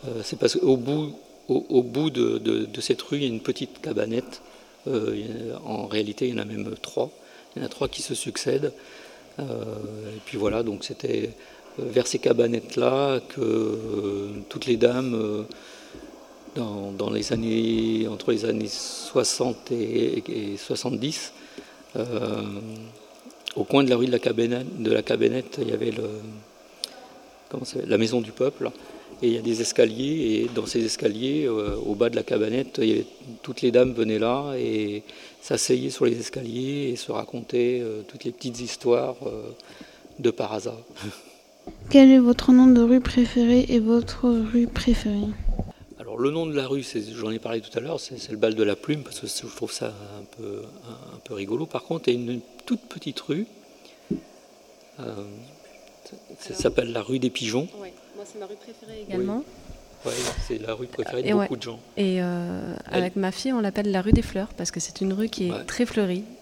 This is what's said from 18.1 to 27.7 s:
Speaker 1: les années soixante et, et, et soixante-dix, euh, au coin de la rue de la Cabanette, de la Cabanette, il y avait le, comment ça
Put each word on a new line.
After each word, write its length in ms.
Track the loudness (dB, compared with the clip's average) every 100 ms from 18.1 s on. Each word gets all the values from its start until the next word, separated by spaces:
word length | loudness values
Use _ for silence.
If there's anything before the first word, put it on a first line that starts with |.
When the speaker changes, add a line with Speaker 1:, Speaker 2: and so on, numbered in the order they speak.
| 0 2
Speaker 1:
les 140 | 2 2
années 220 | 0 -2
soixante 1000 | -6 -8 -10 0 2 2 0 0 -2 -4
et, 480 | -2 0 2 2 0
et, 340 | -4 -6 -6
et 40 | -8
soixante-dix, 760 | -6 -4 -2 -2 -2 -4 -10 -14 -18 -18 -18 -20 -10 -6
euh, 460 | -4 -2 -2 -4 -6 -8 -10 -14 -16 -20 -20 -20 -20 -14 -10
au 100 | -4
coin 200 | 2 4
de 60 | 4
la 60 | 4
rue 100 | 2
de 60 |
la 60 | 2
Cabanette, 640 | 2 2 0 0 -6 -4
de 80 | 2
la 120 | 2
Cabanette, 560 | 2 2 2 2 -4 -6
il 80 | -2
y 40 |
avait 180 | 0 -2
le, 180 | -2 -6 -8 -12 -16 -20 -20 -20 -12 -12 -12 -20 -20 -20 -20 -12
comment 160 | -10
ça 100 | -8